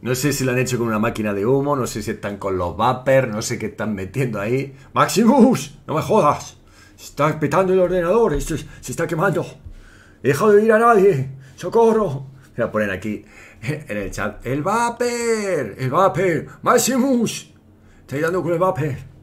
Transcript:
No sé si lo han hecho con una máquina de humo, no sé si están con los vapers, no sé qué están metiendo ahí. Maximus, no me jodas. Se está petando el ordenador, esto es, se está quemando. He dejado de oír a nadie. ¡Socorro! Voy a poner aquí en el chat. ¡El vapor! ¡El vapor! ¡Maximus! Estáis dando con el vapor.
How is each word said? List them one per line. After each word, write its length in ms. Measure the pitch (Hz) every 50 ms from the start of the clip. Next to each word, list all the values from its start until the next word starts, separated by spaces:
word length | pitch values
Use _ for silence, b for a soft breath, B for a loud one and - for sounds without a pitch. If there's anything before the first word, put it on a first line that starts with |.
No 140 | - 113 127
sé 180 | 127 - 147 127
si 120 | - 127
lo 80 | 131 120
han 60 | 127
hecho 200 | 127 127 127 113
con 80 | 117
una 140 | 117 110 107
máquina 340 | 107 117 - - 107 107 101
de 100 | 101 98
humo, 300 | 117 135 139 139 147 143
no 100 | 135 120 110
sé 160 | - 117 104
si 80 | 104 107
están 240 | - - 104 101
con 200 | 98 - 101 95
los 200 | 90 90 87 78
vapers, 520 | 85 110 120 123 117 - - 135 135 127 113 107
no 100 | 107 113
sé 160 | - 120 101
qué 80 | 107
están 300 | 104 - - 110 107 107
metiendo 440 | 95 95 95 - 127 135 117 107 101
ahí. 360 | 98 110 123 135 139 139 B B B B B
Maximus, 840 | 120 143 147 - 175 233 220 269 285 220 262 226 143 - - - - - -
no 60 | 135
me 80 | 156 143
jodas. 540 | 139 185 214 165 147 135 - - - - - - b b b b b b
Se 120 | b -
está 320 | - - - 143 151 151 160
petando 320 | 151 139 - 175 196 185 185
el 80 | 185
ordenador, 520 | 180 175 180 185 170 170 190 226 233 202 147
esto 220 | - - - 165
es, 100 | 143 - B B B
se 120 | B - 127
está 160 | - 170 165
quemando. 360 | 170 160 175 196 156 170 143 - - - - - b b b b b b b b b b b
He 60 | 120
dejado 240 | 139 135 208 220 208
de 100 | 208 214
oír 80 | 220 214
a 60 | 214
nadie. 520 | 233 233 233 202 185 202 180 135 127 - - B B B B
¡Socorro! 720 | - - 180 185 226 233 226 220 220 214 180 131 135 - - B B B B B
Voy 80 | - 117
a 60 | 104
poner 220 | - 107 107 101 95
aquí 320 | 90 92 107 104 - - B B B B B B B
en 360 | 107 110 156 - - - 107 104
el 120 | 98 92 -
chat. 340 | - 101 107 104 - -
¡El 160 | 117 127 147 143
vapor! 460 | 190 208 233 240 240 233 233 240 240 233 240 233 233 226 220 208 196 185 156 127 104 90
¡El 140 | - 131 127
vapor! 560 | 127 165 190 185 135 147 190 185 165 139 - B B B B
¡Maximus! 880 | - 226 247 220 220 262 262 240 277 262 240 226 165 - - - - - _ _ _ - b b b b b b
Estáis 200 | - 131 139 156
dando 180 | 165 180 185
con 120 | 156 165 175
el 60 | 165
vapor. 340 | 180 185 180 - 156 147 123 - - - - -